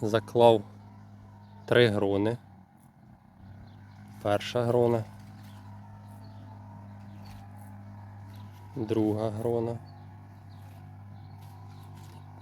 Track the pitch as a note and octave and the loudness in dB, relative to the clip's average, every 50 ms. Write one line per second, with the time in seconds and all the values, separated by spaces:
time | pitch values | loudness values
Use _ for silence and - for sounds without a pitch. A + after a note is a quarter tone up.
0 | A2+ G#2 A2 A2 G#2 - - A#2+ A#2 A#2 A2+ G#2 - - - - - - - - | 0 4 4 4 2 4 6 10 10 12 10 10 4 -2 -14 -20 -20 -20 -20 -20
1 | - - - - - - - - - - - - - - A2+ B2 A#2+ A2+ G2+ G#2 | -20 -20 -20 -20 -20 -20 -20 -20 -20 -20 -20 -12 0 6 8 8 8 8 6 4
2 | G2+ G2 G2+ G2 G#2 A2 A#2+ - - - - - - - - - - - - - | 2 4 4 4 4 2 2 -2 -8 -18 -20 -20 -20 -20 -20 -20 -20 -20 -20 -20
3 | - - - - _ - - - - - - - - - - - - - - - | -20 -20 -20 -20 _ -20 -20 -20 -20 -18 -18 -18 -18 -20 -20 -20 -20 -20 -20 -20
4 | - - - - - G#2 G2+ G2+ - - - B2 A#2+ A#2+ A#2+ B2 A#2+ A#2 A#2 A2+ | -20 -18 -14 -4 2 2 2 2 2 0 0 0 2 4 6 6 6 6 4 2
5 | A2 - - - - - - - - - - - - - - - - - - - | 0 -4 -10 -18 -18 -18 -18 -18 -18 -16 -16 -16 -16 -16 -16 -16 -16 -18 -18 -18
6 | - - - - G2+ - - - - - - - - - - - - - - - | -18 -18 -18 -16 -16 -16 -16 -16 -16 -16 -16 -16 -16 -16 -16 -16 -16 -16 -16 -16
7 | - - - G2+ G2+ G2+ - G2+ - - - - - - - - - - - - | -16 -16 -16 -16 -14 -14 -14 -16 -14 -16 -16 -16 -14 -14 -14 -14 -14 -14 -14 -14
8 | - - - - - - - - - - - - - - - C3+ A2 G#2+ A2 A2 | -14 -14 -14 -14 -14 -14 -14 -14 -14 -16 -16 -16 -16 -12 -6 -4 -2 0 2 4
9 | G#2+ G#2+ G2+ G#2+ A2 A2 G#2 A2 A#2 A#2+ A#2 A#2 A2+ A#2 A#2 A#2 - - - - | 4 4 4 2 0 0 -2 0 0 2 2 2 2 0 -2 -4 -8 -14 -18 -18
10 | - - - - - - - - - - - - - - - - - - - - | -18 -18 -18 -18 -18 -18 -20 -18 -18 -18 -18 -18 -18 -18 -18 -18 -18 -18 -18 -18
11 | - - - - - - - - - - - - - - - - - - - - | -16 -16 -16 -16 -16 -16 -16 -16 -16 -18 -18 -16 -16 -16 -16 -16 -16 -16 -16 -16
12 | - - - - - - - - | -16 -16 -16 -16 -16 -16 -18 -16